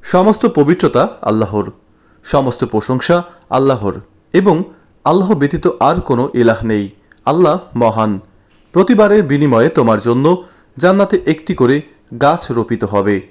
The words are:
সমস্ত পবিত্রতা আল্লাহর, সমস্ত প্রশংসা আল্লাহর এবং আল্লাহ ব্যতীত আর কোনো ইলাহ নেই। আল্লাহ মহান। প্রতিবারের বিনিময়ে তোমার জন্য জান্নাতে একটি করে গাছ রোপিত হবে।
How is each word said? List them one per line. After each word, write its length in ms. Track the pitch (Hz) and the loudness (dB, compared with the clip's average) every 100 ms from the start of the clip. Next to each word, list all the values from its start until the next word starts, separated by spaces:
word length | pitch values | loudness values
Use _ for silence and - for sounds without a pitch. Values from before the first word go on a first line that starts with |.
সমস্ত 420 | - 180 196 214 240 | -2 0 2 2 0
পবিত্রতা 640 | - 143 175 160 120 185 - | 2 2 2 0 0 -2 -4
আল্লাহর, 500 | - 110 104 107 98 - _ _ _ _ | -4 -2 -2 -4 -6 -10 _ _ _ _
সমস্ত 400 | - 147 131 117 | -4 -2 -2 -4
প্রশংসা 600 | 123 110 - 127 - 175 175 - _ | -4 -4 -2 -4 0 -2 -2 -18 _
আল্লাহর 500 | 127 135 127 101 - - _ _ | -2 0 0 -4 -8 -14 _ _
এবং 300 | 175 196 160 196 - _ _ - | 0 2 0 -2 -12 _ _ 0
আল্লাহ 280 | 175 190 | 0 0
ব্যতীত 340 | 190 143 160 175 - | 0 0 -2 -4 0
আর 220 | 127 175 | 0 0
কোনো 280 | - 123 139 | -2 -2 -2
ইলাহ 320 | 120 117 113 113 | 0 0 0 -2
নেই। 240 | 107 98 - _ _ - | -4 -4 -12 _ _ -4
আল্লাহ 340 | 151 175 175 - 117 | 2 2 0 -6 -2
মহান। 440 | 117 110 110 98 - _ _ _ _ | 0 0 -2 -4 -10 _ _ _ _
প্রতিবারের 520 | 170 185 226 208 208 | 0 2 4 4 4
বিনিময়ে 460 | 170 143 147 113 135 | 2 0 2 2 2
তোমার 300 | 160 117 110 | 2 0 0
জন্য 440 | 113 120 147 180 - _ _ - | 0 0 2 0 -4 _ _ -2
জান্নাতে 420 | 170 190 196 185 165 | 0 2 2 0 -2
একটি 300 | 156 - 185 | -4 -4 0
করে 260 | 123 143 151 _ _ 117 | 2 0 -4 _ _ -2
গাছ 300 | 143 165 - | 0 0 -4
রোপিত 320 | 120 110 117 | -4 -4 -4
হবে। 380 | 104 101 101 101 - | -2 -2 0 -2 -4